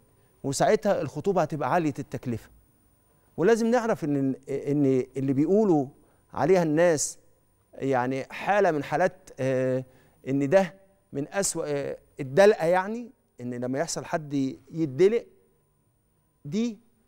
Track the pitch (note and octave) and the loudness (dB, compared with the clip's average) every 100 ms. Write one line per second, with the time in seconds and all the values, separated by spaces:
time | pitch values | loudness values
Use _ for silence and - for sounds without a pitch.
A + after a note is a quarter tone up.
0 | _ _ _ _ C3+ C#3 D#3+ G#3+ G#3 F#3 | _ _ _ _ -6 0 2 2 2 0
1 | C#3 D3+ G3 F#3 D#3 D3+ C3+ D3+ D#3 C#3+ | -2 -6 -2 0 0 -2 0 0 0 -4
2 | C3 B2 B2+ A2+ - _ _ _ _ _ | -8 -10 -6 -8 -10 _ _ _ _ _
3 | _ _ _ - F3+ A3+ A3+ A#3+ A3+ G3 | _ _ _ 0 2 2 2 0 0 -2
4 | D#3 C#3+ C3+ B2+ - C3+ B2+ D3 C3+ C3 | -2 0 -2 -4 -6 -8 -2 2 2 2
5 | B2 C#3 C3+ C3+ D#3 G3 G#3+ D#3 C3+ - | 0 -4 -2 0 2 4 4 2 0 -8
6 | _ _ _ - C#3+ F#3 E3 D3+ F3 D3+ | _ _ _ -2 2 2 2 2 4 2
7 | - - _ _ _ _ _ - C3+ B2+ | -2 -8 _ _ _ _ _ -6 -2 0
8 | B2 C3+ - - - G#3 F#3+ D3+ C#3 D3+ | 0 -4 -8 -8 -2 2 2 0 -2 0
9 | F#3 - - - C3 C3 C3 B2+ B2+ _ | 0 -2 -18 -6 -2 0 0 -2 -6 _
10 | _ _ - C#3 C#3 F#3+ F#3 - _ _ | _ _ -4 -2 4 4 4 -6 _ _
11 | - C#3 D3 G3+ F#3+ E3 D3+ C#3+ C#3 C3+ | -12 -8 -6 -4 -4 -4 -4 -4 -6 -10
12 | _ - C3+ C#3 G3+ G#3 E3 F3+ F#3+ A#3 | _ -12 -2 6 6 6 2 0 0 -8
13 | A#3 _ _ - A#2+ B2 B2 C3+ E3 D#3+ | -12 _ _ -12 -10 -6 -4 -4 -4 -6
14 | C3+ F3 D3+ C#3+ C3+ - - E3 D#3+ C3 | -6 -6 -4 -2 -4 -6 -12 -6 -4 2
15 | F#3+ A#3 - _ _ _ _ _ _ _ | 4 2 -6 _ _ _ _ _ _ _
16 | _ _ _ _ D3 F#3+ A#3+ G#3 _ _ | _ _ _ _ -6 -4 -4 -6 _ _